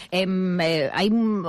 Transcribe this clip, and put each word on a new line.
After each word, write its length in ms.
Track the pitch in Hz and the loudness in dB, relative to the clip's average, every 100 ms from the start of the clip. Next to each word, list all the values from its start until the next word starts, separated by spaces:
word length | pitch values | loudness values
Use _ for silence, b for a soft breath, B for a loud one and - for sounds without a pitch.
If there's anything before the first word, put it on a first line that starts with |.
| B | B
Em, 480 | 185 190 185 185 180 | -2 0 0 0 0
eh, 280 | 160 160 139 | 0 0 0
hay, 160 | - 202 | 0 0
mm, 340 | 226 220 208 | 2 2 0